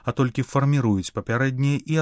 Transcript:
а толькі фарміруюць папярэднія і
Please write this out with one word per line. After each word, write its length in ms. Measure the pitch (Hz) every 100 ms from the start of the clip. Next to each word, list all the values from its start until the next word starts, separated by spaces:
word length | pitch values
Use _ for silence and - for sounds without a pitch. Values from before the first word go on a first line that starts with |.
| -
а 80 | 120
толькі 320 | 127 120 127
фарміруюць 640 | 139 139 143 120 98 90
папярэднія 680 | - - 113 135 127 139 143
і 140 | - 156